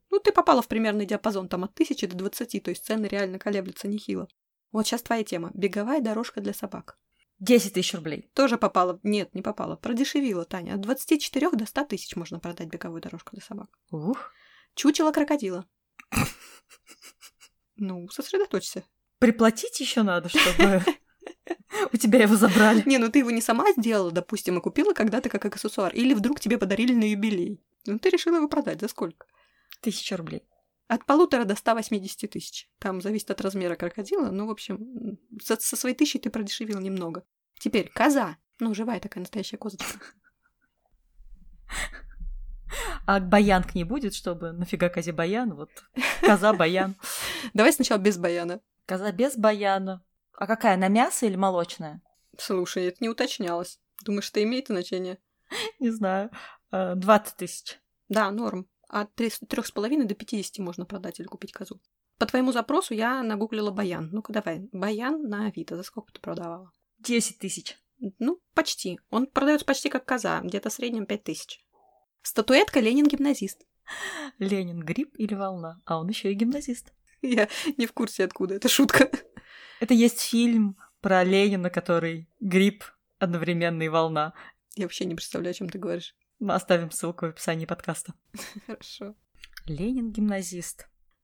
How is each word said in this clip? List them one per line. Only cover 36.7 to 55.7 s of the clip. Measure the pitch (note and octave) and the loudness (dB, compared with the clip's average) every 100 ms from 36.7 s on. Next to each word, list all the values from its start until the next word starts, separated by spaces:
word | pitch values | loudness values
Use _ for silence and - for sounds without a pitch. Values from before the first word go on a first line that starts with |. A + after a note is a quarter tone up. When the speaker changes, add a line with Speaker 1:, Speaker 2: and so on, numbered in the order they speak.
| G3+ | -6
Speaker 1:
немного. | F#3+ F#3+ E3+ D#3+ _ _ _ - | -6 -6 -6 -10 _ _ _ -6
Теперь | A#3+ G#3+ E3+ | 0 0 0
коза. | - B3+ C#4 F#3+ D3 _ - | 2 4 4 0 -6 _ -6
Ну, | A#3 G3+ | -4 -2
живая | A3 G3 | -4 -6
такая | G3 - | -8 -10
настоящая | F3+ G#3+ F#3 G#3 | -10 -8 -8 -8
козочка. | A3 G3 - G3 - _ _ _ _ _ _ _ _ _ _ _ - - - - - | -10 -10 -10 -12 -16 _ _ _ _ _ _ _ _ _ _ _ -20 -20 -20 -20 -12
<laughs> | - - - - - - - - - - - A4 E4 - | -8 -8 -10 -16 -10 -8 -8 -10 -12 -10 -8 -6 -4 0
Speaker 2:
А | G3 | 2
баян | F3+ G#3 G3+ F#3+ | 6 6 6 4
к | - F#3+ | 2 -4
ней | |
будет, | E3+ C#4 G#3 - | -4 -4 -4 -6
чтобы | F#3 E3 E3 | -6 -6 -8
нафига | E3+ F3 E3+ F3 | -8 -6 0 0
козе | F3 E3+ | 0 -4
баян? | D#3+ E3 A3 A#3+ | -2 -2 0 -2
Вот | C#3+ D#3 - _ B3+ - - | -4 -12 -18 _ -4 -4 4
коза, | - G3+ G#3 | 6 8 6
баян. | F#3+ E3 F#3 F#3+ G3 - - - | 4 4 2 -2 -4 -10 -8 -6
Speaker 1:
<laughs> | E4 A#3+ | -8 -4
Давай | G#3 B3 | 6 6
сначала | D#4 B3 G#3+ | 6 2 4
без | G3 F3+ | 2 2
баяна. | F3 F3 E3+ F3+ _ _ - | 0 -2 -4 -8 _ _ -8
Speaker 2:
Коза | F#3 G#3 | -4 -4
без | F#3+ C4+ C4 | 0 0 4
баяна. | G#3+ G#3 G3+ G3 F#3+ F#3 _ _ _ | 2 4 2 0 -2 -8 _ _ _
А | - G3+ | -8 -2
какая, | A3 A#3 F#3 | 2 4 4
на | F#3+ | 4
мясо | G#3+ D4+ - A3+ | 4 4 2 0
или | F#3 | 2
молочная? | G3 F3+ E3+ - D#3+ E3 _ _ _ - | 2 2 -2 -6 -12 -12 _ _ _ -14
Speaker 1:
Слушай, | - F#3+ F3 F#3+ F3+ | -4 -2 -2 -2 -2
это | F3+ | -2
не | A3+ | -4
уточнялось. | A3+ G#3+ - F3 E3+ F3+ - _ - | -2 -2 -2 -4 -4 -6 -14 _ -12
Думаешь, | - G3+ - | -4 -4 -2
это | G#3 | 0
имеет | G#3+ B3+ C4+ | 0 -2 -2
значение? | F#3+ F3+ F#3 F#3 F#3 _ _ - | -4 -4 -6 -6 -10 _ _ -12
Speaker 2:
<laughs> | A4 A4 | -8 -8